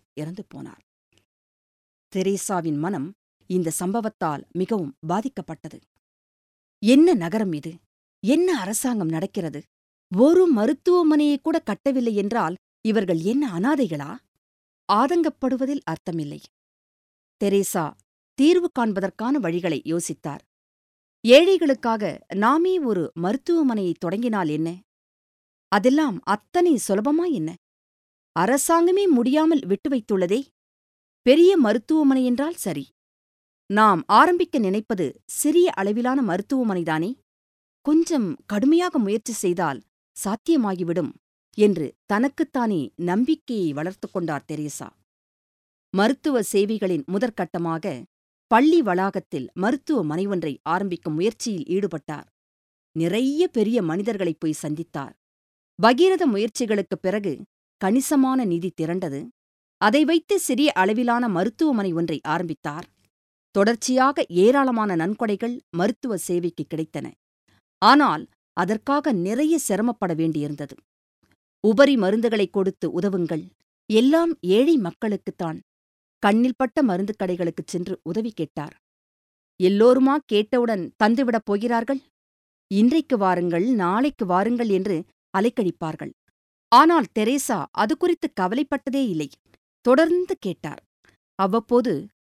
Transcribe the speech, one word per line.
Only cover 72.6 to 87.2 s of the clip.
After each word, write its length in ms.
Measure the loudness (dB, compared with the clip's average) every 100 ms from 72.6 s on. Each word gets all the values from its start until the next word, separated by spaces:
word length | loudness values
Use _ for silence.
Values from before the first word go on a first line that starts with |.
| -2 -4 -6 -2
உதவுங்கள், 520 | -2 -2 -4 -6 -10 _ _ _ 0
எல்லாம் 440 | 2 4 4 0 -2
ஏழை 360 | 0 2 4 2
மக்களுக்குத்தான். 840 | 0 -6 -6 -6 -8 -10 -8 -10 -14 _ _ _ _ -2
கண்ணில் 380 | 2 2 2 0
பட்ட 280 | -2 0
மருந்து 320 | 0 0 -4 -4
கடைகளுக்குச் 440 | -4 -4 -4 -6 -8
சென்று 320 | -8 -8 -10
உதவி 280 | -8 -6 -6
கேட்டார். 500 | -6 -10 -10 -14 -16 _ _ _ _ _ _ _ 0
எல்லோருமா 520 | 2 6 6 6 4 2 0
கேட்டவுடன் 680 | -2 0 0 0 -2 -6 0
தந்துவிடப் 420 | 2 2 0 -2 -2
போகிறார்கள்? 540 | -2 0 -2 -2 -6 _ _ _ _ _ _ -4
இன்றைக்கு 440 | 2 4 2 0 0
வாருங்கள், 560 | 0 0 0 -2 0
நாளைக்கு 520 | 0 0 0 -2 -2 -2
வாருங்கள் 440 | 0 0 -2 0
என்று 340 | 0 0 -4 -6 _ _ -2
அலைக்கழிப்பார்கள். 720 | 0 0 -4 -4 -8 -10 -14 -18 _ _ _ _ 6
ஆனால் 380 | 8 8 6 2
தெரேசா 460 | 0